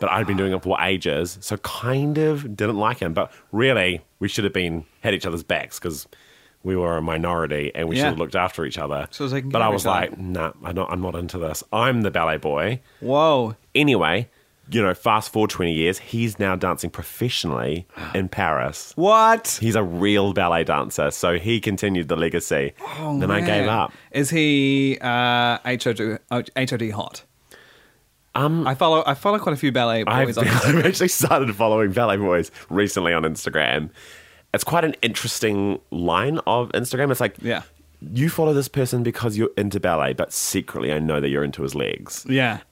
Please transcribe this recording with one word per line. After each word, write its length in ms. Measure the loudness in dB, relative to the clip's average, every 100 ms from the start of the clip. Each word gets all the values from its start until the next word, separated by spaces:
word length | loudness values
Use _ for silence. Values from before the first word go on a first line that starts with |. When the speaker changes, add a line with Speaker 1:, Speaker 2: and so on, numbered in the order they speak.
Speaker 1:
But 100 | -2
I'd 160 | 0 0
been 100 | 0
doing 160 | 0
it 100 | -2
for 140 | -2 0
ages, 580 | 0 0 0 -2 -2 -6
so 160 | -8 -8
kind 600 | -8 -8 -4 -2 0 0
of 380 | 0 0 -4 -4
didn't 220 | -2 2
like 200 | 0 0
him. 120 | -2
But 160 | -2 -4 -6 _
really, 500 | 0 4 4 2 0 -8 -6
we 80 | -4
should 160 | 0
have 80 | -2
been, 320 | 0 -2 -4 -8 _
had 120 | -2
each 100 | -2 -2
other's 180 | -6
backs 340 | -2 -4 -4 -10
'cause 280 | -10 -10 -12 -20 -20 -20 _ _
we 100 | -4 -2
were 200 | 0 -2
a 40 |
minority 680 | -2 -2 -2 -2 -2 -2 -4
and 140 | -4 -4
we 60 | 0
Speaker 2:
Yeah. 60 |
Speaker 1:
should 60 | 0
have 80 | -2
looked 160 | -2
after 300 | 0 -2 -2 -6
each 100 | -6
other. 280 | -6 -6 -6
Speaker 2:
So 100 | -8
it 40 | -6
was 60 |
taken 180 | -4 -2
Speaker 1:
But 100 | 0
Speaker 2:
care 40 | 2
Speaker 1:
I 20 |
Speaker 2:
of 60 |
Speaker 1:
was 100 | 2
Speaker 2:
each 40 | 0
other. 120 | 0
Speaker 1:
like, 180 | 0 -6
"Nah, 340 | -6 -4 -4 -6
I'm 100 | -8
not, 160 | -4 -4
I'm 80 | -4
not 140 | -4
into 240 | -6 -8 -6
this. 240 | -6 -6 -4
I'm 300 | 0 2 2
the 80 | 2
ballet 260 | 2 0 0
boy." 420 | -2 -2 -2 -4 _ -10
Speaker 2:
Whoa. 540 | 0 2 4 2 0 -6 _ 2
Speaker 1:
Anyway, 520 | 4 4 2 0 -4 _ _ _ -6
you 120 | 0
know, 100 | 0
fast 400 | 2 2 2 2
forward 180 | 0 0
twenty 220 | 0 0
years, 260 | 2 0 0
he's 380 | -4 -2 -2 -2
now 160 | -2 0
dancing 340 | -2 -2 -6
professionally 960 | -10 -12 -6 -4 -2 -4 -2 -2 -4 -8 -14
Speaker 2:
<gasps> 140 | -6
Speaker 1:
in 140 | -4 -4
Paris. 640 | -2 0 0 -2 -6 -12 0
Speaker 2:
What? 600 | 4 6 6 4 0 -2
Speaker 1:
He's 140 | 0 2
a 60 |
real 480 | 0 0 2 4 4
ballet 300 | 2 2 2
dancer, 460 | 2 0 -2 -2 -2
so 260 | 0 0 0
he 220 | 0 -2
continued 480 | 0 -2 0 0 0
the 80 | 0
legacy. 560 | 0 -2 -2 -2 -2 -6 -12 -8
Speaker 2:
Oh, 200 | -4 -2
Speaker 1:
Then 100 | 0
I 80 | 0
gave 240 | 2 2 2
Speaker 2:
man. 20 |
Speaker 1:
up. 220 | 0 -2 -4 -8
Speaker 2:
Is 180 | -4 0
he, 680 | 2 2 4 2 2 2 0
uh, 580 | -2 0 2 2 2 0
H 220 | -2 -2 -2
O 60 |
D, 220 | -2 -2 -4 -4 -6 -4 -4
H 160 | -2
O 40 | -2
D 140 | -4
hot? 320 | -6 -8 -12 -20 _ _ -20 -20 -20 _ _ _ _ _
Speaker 1:
Um, 320 | -2 0 2 0
Speaker 2:
I 80 |
follow, 280 | 2 4 4 2
I 80 |
follow 240 | 0 2 0
quite 140 | 0
a 20 | 0
few 160 | 0
ballet 320 | 2 2 2 2
Speaker 1:
I've, 200 | 2 2
Speaker 2:
boys 120 | 2
on 80 | 2
Speaker 1:
<laughs> 0 |
I've 40 |
Speaker 2:
Instagram. 300 | 4 4 4
Speaker 1:
actually 240 | 4 2 0
started 460 | 2 2 4 2 2
following 360 | 4 4 4
ballet 240 | 2 2 2
boys 320 | 4 2 0 -6 -4
recently 440 | 0 2 2 2
on 80 | 2
Instagram. 680 | 2 -2 -4 0 2 0 -4 -10 -20 -20 -20 -20 _
It's 100 | -4
quite 200 | 0 0
an 100 | 0 0
interesting 760 | -2 -2 -6 -2 0 2 0 -2 -6
line 480 | -4 2 2 2 -2 0
of 240 | 0 0
Instagram. 380 | -2 -2 0 0
It's 100 | 0
like, 160 | -2 -2
Speaker 2:
Yeah. 200 | -6 -6 -8 _ _ -20 -8
Speaker 1:
"You 160 | -2 0
follow 240 | 2 2
this 140 | 2 0
person 340 | -2 -2 0
because 340 | -2 -2 -2 0
you're 140 | -2 0
into 220 | -2 0
ballet, 320 | 0 2 0
but 180 | -2 -4
secretly 600 | -4 -4 -2 -4 -4 -2
I 60 | 0
know 200 | 0 0
that 80 | 0
you're 140 | 0
into 180 | -2 -4
his 120 | -6
legs." 500 | -4 -4 -6 -10 -12 -2
Speaker 2:
Yeah. 300 | 0 0 -2 -4